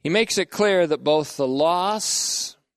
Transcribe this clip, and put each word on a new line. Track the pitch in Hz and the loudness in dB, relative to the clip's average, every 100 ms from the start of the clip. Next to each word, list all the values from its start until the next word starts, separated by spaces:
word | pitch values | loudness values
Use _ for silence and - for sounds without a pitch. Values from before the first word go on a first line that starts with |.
He | 147 | 0
makes | 196 226 - | 0 0 -2
it | 175 | -2
clear | - 208 185 170 | 0 2 4 2
that | 147 | 0
both | 135 151 147 - | 2 2 0 -4
the | 135 | -2
loss | 135 160 180 190 214 - - - - - - _ | 2 2 2 -2 -4 -4 -4 -4 -4 -8 -12 _